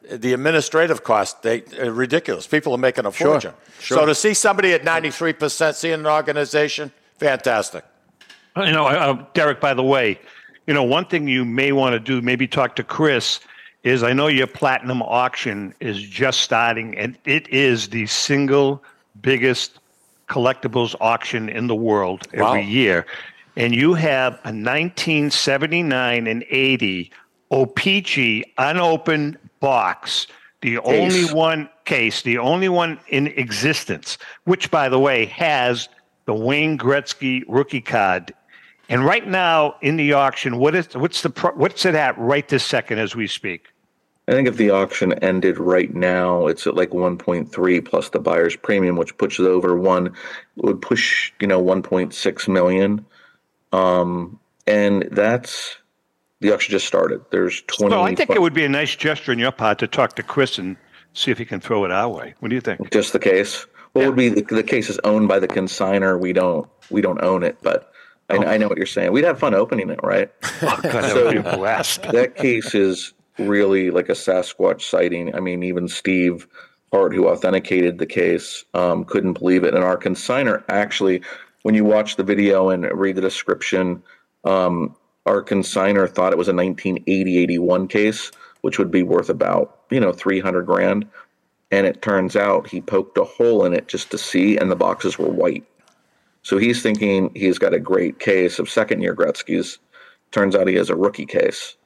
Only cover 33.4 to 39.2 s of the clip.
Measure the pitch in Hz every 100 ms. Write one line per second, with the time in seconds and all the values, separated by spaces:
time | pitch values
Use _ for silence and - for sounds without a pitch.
33.4 | 127 101 131 151 - 85 - - - -
34.4 | - 185 - 165 135 131 139 127 113 -
35.4 | 165 143 123 120 - _ _ _ - 110
36.4 | 117 143 156 151 123 139 139 - 135 127
37.4 | - 120 143 135 - 120 98 92 85 -
38.4 | _ - - _ - 120 135 220